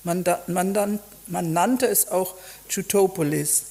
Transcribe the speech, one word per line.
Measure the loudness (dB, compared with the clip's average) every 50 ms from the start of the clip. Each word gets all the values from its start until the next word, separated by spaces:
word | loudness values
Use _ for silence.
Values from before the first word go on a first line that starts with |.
| -2
Man | -2 -2 0
da, | 2 2 0 0 -2
man | -4 -2 0 0 0
dann, | 2 0 0 0 -2 -4 -6 -12 -20 -20 -12
man | -6 -4 -4 -2 0
nannte | 2 2 2 2 2 2 2
es | 2 2 2 0
auch | 2 0 0 0 -2 -6 -16 -20 -20 -20 -20 -12 -8
Jutopolis. | -6 -6 -4 0 4 4 4 4 2 0 0 0 0 0 0 0 -2 -2 -2 -6